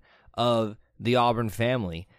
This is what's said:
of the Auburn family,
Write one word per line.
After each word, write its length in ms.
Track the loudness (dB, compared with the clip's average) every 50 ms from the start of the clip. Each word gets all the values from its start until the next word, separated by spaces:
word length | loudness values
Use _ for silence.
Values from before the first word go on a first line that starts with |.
| _ _ _ _ _ -12 -4
of 420 | -2 0 2 2 2 0 -2 -6 -10 _ _ _
the 180 | -6 -2 2 2
Auburn 340 | 4 4 2 2 0 -2 -4
family, 580 | -2 -2 0 0 0 -2 -2 -4 -6 -8 -12 _ _